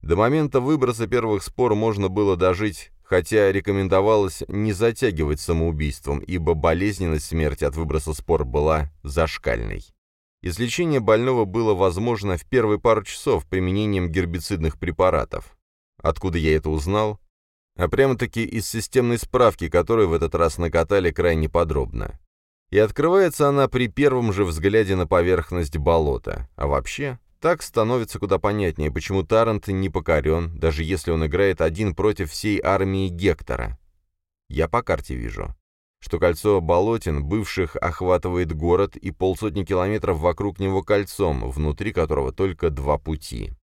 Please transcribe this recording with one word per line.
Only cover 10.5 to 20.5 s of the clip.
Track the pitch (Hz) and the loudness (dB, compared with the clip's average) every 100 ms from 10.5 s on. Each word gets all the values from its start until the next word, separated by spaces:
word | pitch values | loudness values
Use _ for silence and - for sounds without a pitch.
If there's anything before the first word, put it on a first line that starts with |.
| 87 120 117 170 143 | -4 -4 -2 0 0
больного | 107 110 123 123 104 | 4 4 4 0 0
было | 104 113 | 0 2
возможно | 95 95 90 117 113 101 87 | 4 2 2 -2 -2 -2 -4
в | - | 0
первые | 127 110 104 | 2 2 2
пару | 117 110 | 4 2
часов | 98 - - 104 - | 0 -6 0 0 0
применением | 95 92 98 107 98 87 | -2 0 0 0 0 0
гербицидных | 82 90 82 - 92 78 - | -2 -2 -4 -4 -2 -2 -2
препаратов. | 85 80 92 85 - - - _ _ _ _ _ | -6 2 2 2 -2 -8 -14 _ _ _ _ _
Откуда | - 80 92 85 | -4 -2 -2 0
я | 78 78 | 2 2
это | 78 | 0
узнал? | 78 76 104 107 107 _ _ _ _ _ - | -4 -2 0 -2 -6 _ _ _ _ _ -4
А | 87 | -2
прямо-таки | 123 135 123 120 - 117 | 4 2 2 -4 -4 -4
из | 113 101 | -4 -6
системной | 113 - 131 120 120 | -6 0 0 2 -2
справки, | - 127 117 - 78 | -2 4 4 2 0
которую | 87 82 113 98 | 0 2 2 4
в | |
этот | 82 80 85 | 2 0 2
раз | 82 | 0